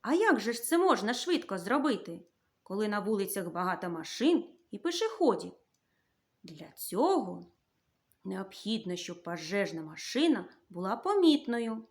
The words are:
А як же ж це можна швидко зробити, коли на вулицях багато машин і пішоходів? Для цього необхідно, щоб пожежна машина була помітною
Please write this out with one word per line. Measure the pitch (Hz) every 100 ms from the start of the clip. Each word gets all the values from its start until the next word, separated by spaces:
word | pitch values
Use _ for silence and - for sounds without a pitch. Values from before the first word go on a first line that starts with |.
А | 214
як | 330 440 247
же | 208
ж | 233
це | - 339
можна | 370 233 208
швидко | 240 - 339 - 190
зробити, | 180 277 285 202 - 170 - _ _ _
коли | - 196 214
на | 208
вулицях | 196 214 190 196 170
багато | 170 180 175 185
машин | 165 151 - 269 339 - - _
і | -
пішоходів? | 339 339 440 - 320 180 175 - _ _ _ _ _ _ _ _
Для | 160 151 160 -
цього | - 180 330 359 190 175 175 _ _ _ _ _ _ _
необхідно, | 185 190 190 - 208 220 185 175
щоб | - 175
пожежна | - 170 160 202 180 160
машина | 156 156 - 247 330 269 185 - _
була | 175 185 233
помітною | 370 403 339 294 240 233 226 226 226